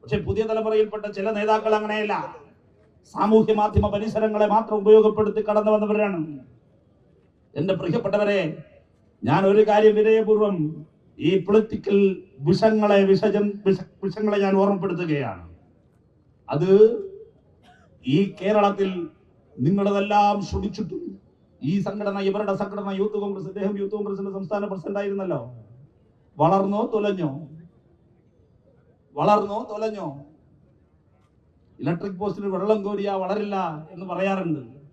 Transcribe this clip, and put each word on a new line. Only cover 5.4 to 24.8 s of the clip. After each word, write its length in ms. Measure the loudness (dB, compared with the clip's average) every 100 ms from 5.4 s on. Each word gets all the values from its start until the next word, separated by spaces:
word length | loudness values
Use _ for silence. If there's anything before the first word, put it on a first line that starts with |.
| 0
കടന്നു 220 | 0 2
വന്നവരാണ്. 460 | 0 0 0 -2 -2 -6 -10 -18 -20 _ _ _ _ _ _ _ _ _ -6
എന്റെ 140 | -2 -2
പ്രിയപ്പെട്ടവരെ, 600 | -2 -2 -2 0 0 0 -2 -6 -16 -20 _ _ _ _ 0
ഞാൻ 140 | 2 4
ഒരു 100 | 6 6
കാര്യം 240 | 8 6 6
വിനയപൂർവ്വം 580 | 4 4 4 2 2 0 -4 -4 -16 _ _ _
ഈ 120 | 0 0 4
പൊളിറ്റിക്കൽ 540 | 2 2 -6 0 4 4 0 -10 -8 0
വിഷങ്ങളെ, 520 | 4 4 4 4 4 6
വിഷജം-, 420 | 4 4 0 -2 -2 0
വിഷ-, 200 | 0 -2 _ -8
വിഷങ്ങളെ 320 | -4 -2 0 2
ഞാൻ 80 | 2
ഓർമ്മപ്പെടുത്തുകയാണ്. 800 | 2 0 -2 -4 -2 -2 -4 -10 -16 -20 _ _ _ _ _ _ _ _ -6
അത് 220 | -2 2 6 6 4 -8 -14 -20 _ _ _ _ _ _ _ -2
ഈ 140 | 0 0 -2
കേരളത്തിൽ 500 | 0 2 2 0 -4 -4 -10 _ _ _ _ -4
നിങ്ങളതെല്ലാം 800 | 0 0 0 0 0 2 2 0 -4
ശ്രമിച്ചിട്ടും 540 | -6 -6 -6 -8 -8 -12 -16 _ _ _ _
ഈ 120 | -4 -2 -4
സംഘടന, 320 | -4 -6 -2 -2
ഇവരുടെ 240 | -2 -2 -4
സംഘടന, 280 | -4 -6 -8 -4
യൂത്ത് 160 | -4 -4
കോൺഗ്രസ്, 280 | -6 -8 -10
ഇദ്ദേഹം 240 | -6 -6 -4
യൂത്ത് 140 | -6 -6
കോൺഗ്രസിന്റെ 340 | -6 -8 -8 -10
സംസ്ഥാന 280 | -8 -6 -6
പ്രസിഡന്റ് 280 | -8